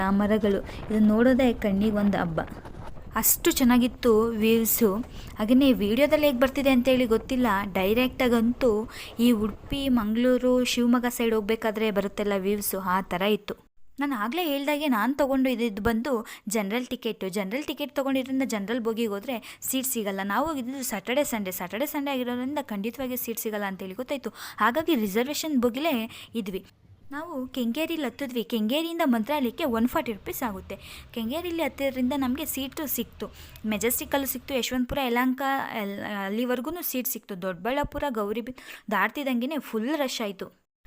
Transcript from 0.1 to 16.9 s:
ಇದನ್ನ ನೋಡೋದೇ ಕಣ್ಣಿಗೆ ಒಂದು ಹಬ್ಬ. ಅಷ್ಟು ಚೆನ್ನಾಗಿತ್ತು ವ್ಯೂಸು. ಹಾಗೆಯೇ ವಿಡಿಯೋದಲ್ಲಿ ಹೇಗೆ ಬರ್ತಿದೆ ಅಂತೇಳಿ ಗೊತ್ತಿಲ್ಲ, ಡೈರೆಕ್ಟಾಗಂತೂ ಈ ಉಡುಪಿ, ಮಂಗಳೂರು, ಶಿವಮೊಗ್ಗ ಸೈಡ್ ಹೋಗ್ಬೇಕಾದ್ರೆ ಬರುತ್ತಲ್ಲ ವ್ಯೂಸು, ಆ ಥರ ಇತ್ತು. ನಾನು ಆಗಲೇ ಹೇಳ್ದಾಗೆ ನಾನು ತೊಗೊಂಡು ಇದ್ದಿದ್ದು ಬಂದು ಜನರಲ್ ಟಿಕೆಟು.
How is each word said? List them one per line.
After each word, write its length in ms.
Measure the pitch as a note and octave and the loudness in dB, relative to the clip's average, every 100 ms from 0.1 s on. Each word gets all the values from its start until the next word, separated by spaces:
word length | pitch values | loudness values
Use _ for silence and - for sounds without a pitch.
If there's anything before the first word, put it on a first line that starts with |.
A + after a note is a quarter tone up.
| G3+ G#3 G#3+ G#3 G3 - - - | 2 4 4 2 0 -2 -10 -2
ಇದನ್ನ 160 | G#3+ G#3+ | 4 6
ನೋಡೋದೇ 460 | G#3+ A#3+ B3+ C4 | 6 6 6 4
ಕಣ್ಣಿಗೆ 380 | A3+ G#3+ G3 A3 | 2 0 2 2
ಒಂದು 260 | G#3 G#3 F#3 | 2 2 2
ಹಬ್ಬ. 240 | F3 D#3+ - - - - - - - - | 0 -2 -4 -8 -14 -12 -10 -10 -6 0
ಅಷ್ಟು 360 | - - E4+ | 2 2 2
ಚೆನ್ನಾಗಿತ್ತು 720 | - B3 B3 B3 - B3 G#3+ | 4 6 6 4 2 4 4
ವ್ಯೂಸು. 720 | A#3 A3 A3 A3+ A3 - A3 G3 B3 - - - | 4 2 4 4 4 4 2 2 -4 -10 -12 -4
ಹಾಗೆಯೇ 340 | G#3+ B3+ C#4 | 4 6 6
ವಿಡಿಯೋದಲ್ಲಿ 520 | G3+ G3+ A#3 C#4+ D4+ D4 | 6 2 4 4 6 4
ಹೇಗೆ 140 | A#3+ | 4
ಬರ್ತಿದೆ 300 | C4 C#4 C#4 | 2 4 4
ಅಂತೇಳಿ 360 | C4 B3+ B3+ B3+ | 4 6 4 4
ಗೊತ್ತಿಲ್ಲ, 420 | A3 - C4 A#3+ G3 G3+ | 2 0 0 2 2 0
ಡೈರೆಕ್ಟಾಗಂತೂ 1160 | F#3 F#3+ A3 B3+ B3+ B3+ A#3 A3+ A#3+ B3+ G#3+ A#3 - - - | 0 2 4 2 2 2 4 2 4 2 2 -2 -10 -10 2
ಈ 120 | A#3+ | 4
ಉಡುಪಿ, 580 | A3 G#3+ - - C#4 C#4 | 4 0 -4 -6 -2 2
ಮಂಗಳೂರು, 720 | B3 G#3 A3 B3 B3 B3+ B3+ | 2 2 2 4 4 4 4
ಶಿವಮೊಗ್ಗ 420 | B3 - A#3+ B3 A#3+ | 2 2 4 4 2
ಸೈಡ್ 260 | - A#3 A3 | 0 2 2
ಹೋಗ್ಬೇಕಾದ್ರೆ 560 | G#3 A3 A3+ G#3+ A3 | 0 0 -2 0 0
ಬರುತ್ತಲ್ಲ 420 | G3+ G3 - G#3 G3 | 0 -2 -2 -2 0
ವ್ಯೂಸು, 420 | F#3+ G#3 G3+ F#3+ | 0 0 -2 -4
ಆ 220 | F#3+ F#3 | 0 0
ಥರ 200 | F#3+ F3 | 0 0
ಇತ್ತು. 500 | G3 G#3 - - _ - - - | 2 0 -2 -10 _ -20 -16 -6
ನಾನು 160 | C#4+ B3 | -4 -2
ಆಗಲೇ 300 | G#3+ D#4+ E4+ | -2 -2 0
ಹೇಳ್ದಾಗೆ 420 | C#4 C#4+ D4 D4+ | 0 0 0 2
ನಾನು 260 | A#3 A3+ | 2 2
ತೊಗೊಂಡು 360 | C#4+ C#4 C4+ C4 | 2 2 2 2
ಇದ್ದಿದ್ದು 320 | A#3 A#3 G3 | 2 -2 0
ಬಂದು 460 | G#3+ A3+ C#4 A#3+ - - - | 0 0 0 -2 -4 -12 -4
ಜನರಲ್ 380 | A3 G3 A#3 | -2 0 -2
ಟಿಕೆಟು. 440 | B3+ | -4